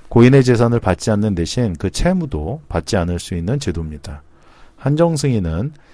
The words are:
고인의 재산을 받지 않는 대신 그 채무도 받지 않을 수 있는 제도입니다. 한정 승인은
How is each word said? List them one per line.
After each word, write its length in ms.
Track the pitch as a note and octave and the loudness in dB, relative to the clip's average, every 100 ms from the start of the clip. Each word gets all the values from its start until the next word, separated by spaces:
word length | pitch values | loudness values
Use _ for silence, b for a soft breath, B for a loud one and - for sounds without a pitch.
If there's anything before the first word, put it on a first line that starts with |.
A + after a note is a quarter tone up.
| - | 0
고인의 360 | A#2 B2 C3+ | 6 8 6
재산을 360 | B2 A#2 A#2 A#2 | 6 4 2 2
받지 300 | F#2+ F2 - | 0 -2 0
않는 240 | G#2 G#2+ | 0 0
대신 400 | F2 E2+ - A#2 E2 | -2 -2 -2 -4 -2
그 120 | F#2+ | -4
채무도 720 | - E3+ F#3 D3+ D2+ D#2 D#3 - | -2 0 0 -2 -6 -6 -8 -6
받지 260 | E2 - G2+ | -6 -2 -2
않을 220 | E2+ F2 | 0 -4
수 160 | - | -6
있는 260 | F2 E2+ C#3+ | -6 -4 -4
제도입니다. 600 | - E2+ D#2 D2 - D2 - b b b b - | -4 -6 -8 -10 -14 -16 -20 b b b b -6
한정 400 | C3+ D#3 E3+ D3+ | -2 2 0 0
승인은 580 | C#3+ A2+ E2 D#2+ C#3 b b | 0 0 -2 -2 -4 b b